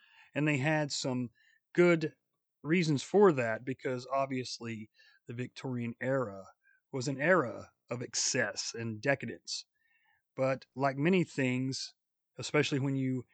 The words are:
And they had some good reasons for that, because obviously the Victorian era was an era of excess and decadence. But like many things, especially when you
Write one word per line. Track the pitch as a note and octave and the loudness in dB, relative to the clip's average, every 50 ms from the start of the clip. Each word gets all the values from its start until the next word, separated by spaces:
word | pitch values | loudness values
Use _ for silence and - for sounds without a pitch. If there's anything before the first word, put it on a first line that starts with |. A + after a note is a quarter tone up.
| _ _ _ _ - _ - | _ _ _ _ -18 _ -4
And | C#3 D3 | -2 0
they | D3+ D3 | 0 0
had | C3 C3 D#3 D#3 D#3 D3+ C#3+ - | 0 2 0 2 0 0 -2 -4
some | - - C#3 B2+ B2 B2 A#2 _ _ _ _ _ _ _ _ - | -4 -4 -2 -2 -2 -4 -6 _ _ _ _ _ _ _ _ 2
good | F3 F3 F3 E3+ E3 D#3 D3+ - _ _ _ _ _ _ _ _ _ - | 4 6 6 6 4 2 -4 -8 _ _ _ _ _ _ _ _ _ -2
reasons | C#3+ E3 F#3 E3 D#3 D3 B2+ - | 0 2 2 4 2 2 0 0
for | - - G3 G#3 F#3+ D3+ | 2 6 8 8 8 6
that, | C3 A#2+ A2+ A2 A2+ B2 | 4 2 0 -2 -4 -4
because | C3+ C3 - - C#3 B2+ B2 A#2+ - C3 | -8 -8 -6 -4 -4 -4 -4 -4 -2 0
obviously | C#3 C3+ C3+ C3+ B2+ B2 - - - A#2+ A#2 A2+ G#2+ A2 - _ _ _ _ _ _ _ | 0 0 0 -2 -6 -6 -6 -10 -10 -8 -8 -8 -8 -10 -14 _ _ _ _ _ _ _
the | - A#2+ | -12 -10
Victorian | A#2 B2+ - - - - C3+ B2 B2 A#2 A#2 A#2 - | -8 -8 -10 -10 -10 -8 -6 -4 -4 -4 -6 -6 -4
era | B2+ B2+ C3+ C3+ B2 G#2 G2 F#2+ F#2+ - - _ _ _ _ _ _ _ | -2 -2 0 0 -2 -2 -6 -12 -16 -18 -20 _ _ _ _ _ _ _
was | - C3+ A#2+ | -8 -6 -4
an | D3 C3+ B2+ | -4 -4 0
era | C#3+ E3+ F#3 E3+ C3 A2 G2+ G2+ G#2 - _ _ _ - | 4 4 4 4 4 0 -4 -10 -14 -16 _ _ _ -10
of | B2 B2 | -8 -8
excess | B2+ - - - - - - B2+ A2+ G#2 G2 - - - - | -8 -6 -4 -2 -2 0 0 0 0 -2 -2 -6 -10 -8 -8
and | A#2 A#2 A2+ A2 G#2+ | -6 -6 -6 -6 -4
decadence. | G#2+ C#3 C#3 - B2 A#2 F2+ - - - - - - _ _ _ _ _ _ _ _ _ _ _ _ _ - | 0 0 0 0 -2 -10 -10 -12 -10 -10 -10 -10 -10 _ _ _ _ _ _ _ _ _ _ _ _ _ -4
But | - C3 C3 C3+ C3 - _ - | 0 0 0 0 -2 -6 _ -6
like | C3 C3+ C#3 C3+ | -2 0 0 0
many | C#3 C#3+ F3 F#3+ F3+ D#3 | 2 2 4 4 4 2
things, | - - C#3+ C3+ B2+ B2 B2+ C3 C3+ C3 - - - _ _ _ _ _ _ _ _ - | 2 0 0 0 0 0 0 -2 -2 -4 -6 -8 -10 _ _ _ _ _ _ _ _ -14
especially | - C3 - - D3+ C#3+ - D#3 C3+ | -10 -6 0 2 2 2 2 0 0
when | C3+ C#3 C#3 | 0 0 0
you | C3+ C3 C3 B2+ B2+ - _ | 0 0 0 -2 -4 -6 _